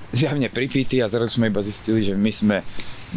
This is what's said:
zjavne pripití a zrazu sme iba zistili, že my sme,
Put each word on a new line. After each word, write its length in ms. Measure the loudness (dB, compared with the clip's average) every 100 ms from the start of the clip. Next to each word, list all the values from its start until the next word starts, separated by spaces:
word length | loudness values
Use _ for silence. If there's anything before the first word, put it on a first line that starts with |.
| -2
zjavne 360 | 0 0 0 -2
pripití 560 | -2 -2 0 0 2
a 80 | 2
zrazu 240 | 0 0
sme 160 | 2 2
iba 80 | 2
zistili, 400 | -2 -4 0 2
že 140 | 2
my 160 | 2 0
sme, 320 | 2 2 2 0 -6 -6 -8 -6